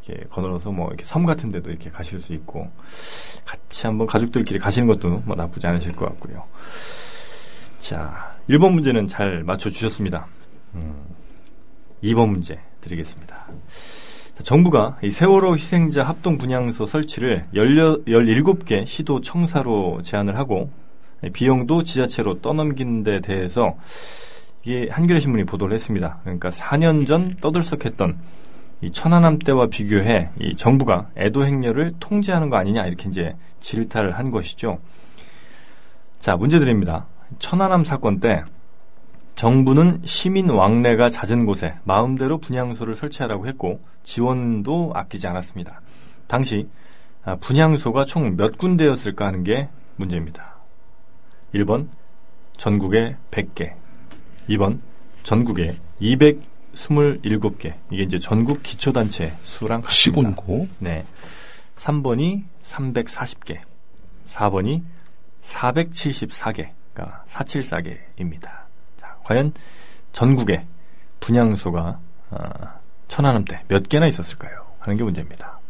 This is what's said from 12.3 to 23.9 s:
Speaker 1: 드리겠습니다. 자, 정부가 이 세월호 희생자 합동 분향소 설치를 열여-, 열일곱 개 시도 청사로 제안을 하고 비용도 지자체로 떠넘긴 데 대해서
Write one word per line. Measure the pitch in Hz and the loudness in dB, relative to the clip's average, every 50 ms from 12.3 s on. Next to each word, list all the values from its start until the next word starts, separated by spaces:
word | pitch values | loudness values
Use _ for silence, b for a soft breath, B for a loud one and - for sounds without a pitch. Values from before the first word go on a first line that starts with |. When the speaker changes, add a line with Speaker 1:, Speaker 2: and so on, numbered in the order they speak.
| 101 92 85 - 80 - - - - - | 4 0 -2 -4 -8 -10 -10 -12 -12 -12
Speaker 1:
드리겠습니다. | - 80 87 82 78 - - - - - - - - - - - - B B B B B B B B B B B B B B | -10 -8 -8 -8 -8 -8 -10 -10 -12 -12 -12 -12 -12 -12 -12 -12 -12 B B B B B B B B B B B B B B
자, | - - | -10 0
정부가 | - 127 151 175 180 151 120 104 123 135 - | 4 8 8 8 8 8 6 4 4 -2 -2
이 | - 101 | -4 -4
세월호 | 101 - 165 190 196 190 190 185 170 | 2 4 6 8 8 8 8 6 4
희생자 | 151 - - - 175 165 156 143 143 131 | 2 2 2 4 4 4 4 4 2 2
합동 | 139 160 - - 185 165 | 0 -2 -2 0 0 0
분향소 | 127 123 127 131 127 123 120 113 - 107 | 0 0 0 0 0 0 -2 -2 -2 -4
설치를 | 101 - 156 151 151 - - 117 123 110 87 82 - - | 0 0 -2 -2 -2 -4 -2 0 2 0 0 -2 -2 2
열여-, | 101 107 127 143 156 160 160 156 - 104 | 4 6 8 8 8 8 6 6 4 2
열일곱 | 110 113 117 120 113 110 123 147 185 196 170 - | 6 6 8 8 8 6 6 6 4 4 2 2
개 | - 113 98 98 | 0 0 0 0
시도 | - - - 151 147 143 123 | -2 -6 -6 -2 0 0 0
청사로 | 131 - - 175 170 165 170 151 127 123 113 104 95 87 82 87 87 | -2 -2 0 0 0 2 2 0 0 2 2 2 2 0 -2 -4 -6
제안을 | - - 101 101 101 98 | -2 -2 0 0 0 0
하고 | 120 139 127 104 92 92 143 - - - - b b b b b - - 90 90 | -2 -2 0 0 -2 -2 -4 -8 -10 -12 -12 b b b b b -8 -8 -8 -2
비용도 | - 120 131 131 127 123 120 160 170 165 | 2 4 4 6 4 4 4 2 2 2
지자체로 | 170 - 131 127 123 - - 113 104 90 95 | 0 0 0 0 0 0 -2 0 0 -2 -2
떠넘긴 | - 120 147 156 156 151 143 131 131 123 117 113 104 | -2 -2 0 2 0 0 0 -2 -2 -2 0 0 2
데 | 107 101 95 | 0 0 0
대해서 | 85 101 95 95 92 90 - 120 117 95 - B B B | 0 -2 -2 -2 -2 -2 2 2 2 2 0 B B B